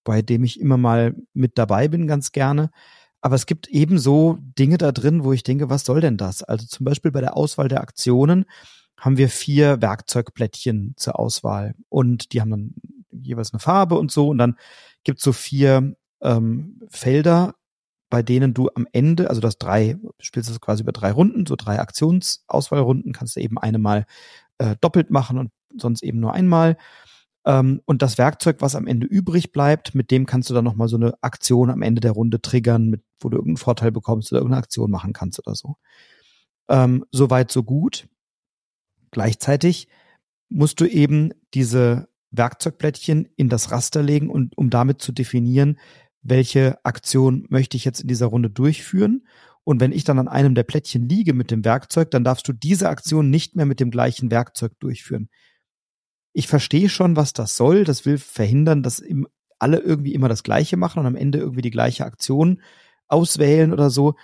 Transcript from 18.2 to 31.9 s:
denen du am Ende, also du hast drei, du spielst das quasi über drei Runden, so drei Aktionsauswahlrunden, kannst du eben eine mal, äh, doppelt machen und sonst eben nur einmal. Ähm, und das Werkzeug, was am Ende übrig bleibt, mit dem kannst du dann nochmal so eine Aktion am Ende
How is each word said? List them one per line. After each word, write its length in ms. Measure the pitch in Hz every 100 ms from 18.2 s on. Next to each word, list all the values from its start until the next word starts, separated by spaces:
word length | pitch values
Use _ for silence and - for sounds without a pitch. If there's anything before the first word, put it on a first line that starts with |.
denen 300 | 113 127 135
du 160 | 120 131
am 140 | - 113
Ende, 360 | 123 147 165 180
also 120 | 117
du 60 | 113
hast 100 | -
drei, 400 | - 104 110 165
du 120 | 220 -
spielst 300 | - - 113
das 120 | 113
quasi 200 | - 107
über 120 | 107
drei 180 | - 104
Runden, 340 | 113 196 240 160
so 100 | 135
drei 220 | 107 104
Aktionsauswahlrunden, 1300 | - - 156 180 - - - 160 139 147 123 131 226
kannst 240 | 127 120 -
du 60 |
eben 180 | 110 113
eine 200 | 110 110
mal, 260 | 104 104 107 - - - _ -
äh, 180 | 113 104
doppelt 320 | 165 175 156
machen 260 | 143 123 127
und 140 | 120 _ _ 262
sonst 280 | 120 117
eben 180 | - 117
nur 120 | 113
einmal. 440 | - 185 165 165 160 - - _ _ _ _ -
Ähm, 360 | 135 131 135
und 180 | - 135
das 160 | 131 -
Werkzeug, 400 | 127 156 170 147
was 140 | 139 139
am 120 | -
Ende 180 | 120 123
übrig 460 | 196 180 170 -
bleibt, 420 | 147 143 156 -
mit 160 | 131 117
dem 160 | 131 135
kannst 240 | 127 127
du 40 |
dann 100 | 123
nochmal 240 | 120 107 113
so 80 | 113
eine 260 | 117 -
Aktion 480 | 120 - - 123 123
am 120 | 123
Ende 180 | 107